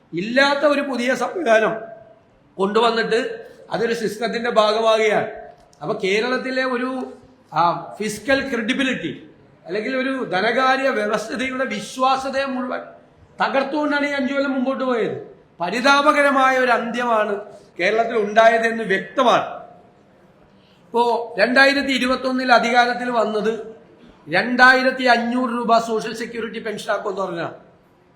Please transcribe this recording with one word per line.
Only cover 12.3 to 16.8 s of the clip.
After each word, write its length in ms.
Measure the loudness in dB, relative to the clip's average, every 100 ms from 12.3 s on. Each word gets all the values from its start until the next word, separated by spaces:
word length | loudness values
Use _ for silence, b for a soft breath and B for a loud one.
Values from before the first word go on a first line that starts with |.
| -4 -4
മുഴുവൻ 340 | -4 -6 -8 -10 -20 -20 _ -12 -4 0
തകർത്തുകൊണ്ടാണ് 640 | 0 0 -2 0 0 -2
ഈ 20 |
അഞ്ചു 240 | -2 -2
കൊല്ലം 180 | -2 -2
മുമ്പോട്ട് 320 | -2 -2 -2
പോയത്. 440 | -2 -2 -2 -6 -12 -20 _ -8
പരിതാപകരമായ 960 | -6 0 4 4 4 4 4 4 2 2
ഒരു 140 | 2
അന്ത്യമാണ് 680 | 0